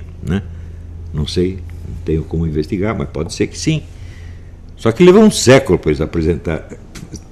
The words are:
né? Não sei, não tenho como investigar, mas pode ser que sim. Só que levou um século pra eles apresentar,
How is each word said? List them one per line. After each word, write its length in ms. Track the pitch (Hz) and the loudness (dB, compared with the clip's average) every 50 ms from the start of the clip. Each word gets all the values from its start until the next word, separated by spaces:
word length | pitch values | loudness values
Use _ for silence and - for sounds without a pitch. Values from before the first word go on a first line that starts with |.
| - - - - | -12 -16 -14 -10
né? 220 | - - 82 98 - - - - - - - - - - - - - - 78 | -6 -4 -4 -4 -4 -6 -12 -14 -14 -14 -14 -14 -14 -14 -14 -14 -12 -8 -6
Não 140 | 73 76 73 | -6 -4 -4
sei, 320 | - 90 90 95 95 95 - - - - - - | -2 -2 -2 -2 -2 -6 -10 -12 -14 -12 -12 -12
não 80 | - - - | -12 -8 -4
tenho 180 | - 78 80 78 | -2 -2 -2 -2
como 220 | - - 82 82 80 | -4 -4 -2 -2 -2
investigar, 480 | 76 78 76 - - 92 95 110 110 - | -2 -2 -2 -2 -4 -4 -2 -2 -2 -4
mas 120 | 71 - | -6 -6
pode 240 | - 71 80 - - | -6 -6 -8 -6 -4
ser 140 | - 98 95 | -4 -4 -4
que 100 | - - | -6 -4
sim. 260 | - 151 160 151 - - - - - - - - - - - - - - - - - - - | -4 -2 -2 -2 -4 -10 -14 -16 -16 -16 -16 -16 -16 -16 -16 -16 -18 -18 -18 -18 -18 -18 -12
Só 160 | - - 113 | -4 -2 -2
que 120 | 110 - 175 | 4 6 8
levou 180 | 180 180 214 | 8 10 10
um 100 | 220 214 | 8 8
século 460 | - - - - 127 135 - - 90 80 | 6 6 6 6 6 6 6 4 2 2
pra 140 | - 80 | 2 2
eles 100 | 76 69 | 0 0
apresentar, 680 | 78 73 - 87 80 80 85 - - 87 80 73 - - - - - - - - - - - - - - | 0 -2 -2 0 0 0 0 0 -2 -4 -6 -6 -6 -10 -16 -18 -18 -18 -18 -18 -16 -16 -16 -18 -18 -16